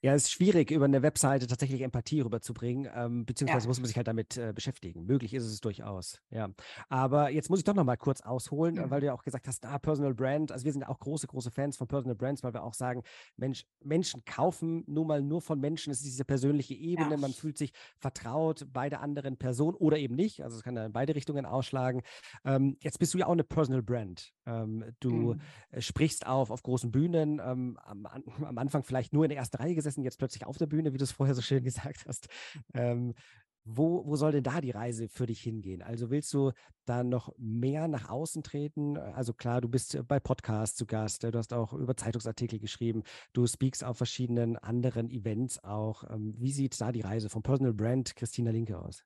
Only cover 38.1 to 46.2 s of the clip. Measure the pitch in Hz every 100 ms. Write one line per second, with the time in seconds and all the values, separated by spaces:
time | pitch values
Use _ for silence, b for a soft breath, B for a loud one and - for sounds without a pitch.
38.1 | 127 160 160 - 143 147 156 147 147 -
39.1 | 101 120 113 120 123 123 127 - 139 123
40.1 | 139 - 131 - 107 110 - 113 110 107
41.1 | - 117 117 113 120 110 139 127 127 113
42.1 | 117 113 110 120 110 107 - 117 110 B
43.1 | B B - 120 - 131 - 123 117 120
44.1 | - 123 120 117 113 - 120 127 117 117
45.1 | 127 104 107 127 - 92 104 110 110 -
46.1 | 110